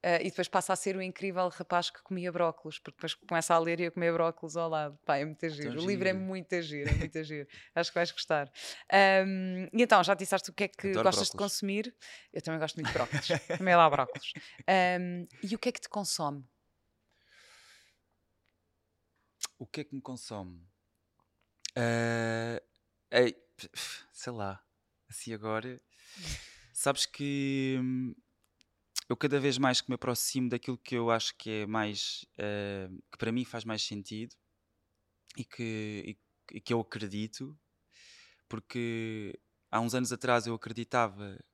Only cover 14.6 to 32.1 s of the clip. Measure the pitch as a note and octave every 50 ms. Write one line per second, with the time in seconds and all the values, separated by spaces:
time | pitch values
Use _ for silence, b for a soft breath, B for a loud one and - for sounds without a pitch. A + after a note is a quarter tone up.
14.6 | - - G3 F#3 F3+ F3+ F3+ F3+ F3+ F3+ F3+ F3 E3+ - - - - F#3+ A3+ -
15.6 | - B3 A#3+ - - - - G#3 G3+ - - - E3 C#3+ C#3+ C#3+ C3 _ _ _
16.6 | _ _ _ _ _ _ _ _ _ b b b b b b b b b b b
17.6 | b b b b b b b b b _ _ _ _ _ _ _ _ _ _ _
18.6 | _ _ _ _ _ _ _ _ _ _ _ _ _ _ _ _ - - _ _
19.6 | B2+ - - D3+ C#3+ - - C3+ - - B2+ B2 - - A#2 G#2 F#2+ F#2 F2+ F2
20.6 | E2+ F2+ _ _ _ _ _ _ _ _ _ _ _ _ _ _ _ _ _ _
21.6 | _ - _ B2+ A#2+ A#2 A#2 A#2 A#2 A#2 A#2 A#2 A2+ A2+ A2+ A2+ A2+ A#2 A#2 -
22.6 | - _ _ _ _ _ _ _ _ _ - B2 B2 A#2+ - - _ _ _ -
23.6 | - - _ B B B B B B B _ - - B2+ A#2+ A2+ G2+ G2 G2 G2
24.6 | _ _ _ _ _ _ _ _ _ _ - - - A#2 A2+ G#2 G#2 A2 A2 A2
25.6 | A2 B2+ B2+ - _ B B B B B B G3+ F3 D#3 B B B B B B
26.6 | B B B - - C#3 C#3 - - - - - C#3+ C#3+ C#3+ C#3 C#3 C#3 C3+ C3+
27.6 | C3+ C3 C3 C3 B2+ B2+ B2+ B2+ B2+ B2 - - _ _ _ _ _ _ _ _
28.6 | _ _ _ _ _ _ _ - - _ A#2+ - - C#3+ C#3+ C#3+ C3 C#3+ B2+ B2
29.6 | C3+ C3 B2 - - - B2+ - - B2+ B2 - - - - C3+ B2+ A#2+ B2 A#2+
30.6 | - - B2+ - _ - B2+ A#2+ A#2 A#2 A#2 A2+ - - - _ - A2 A2 G#2+
31.6 | G#2 G2+ A2 A2 G#2+ G#2+ G#2 G2 - -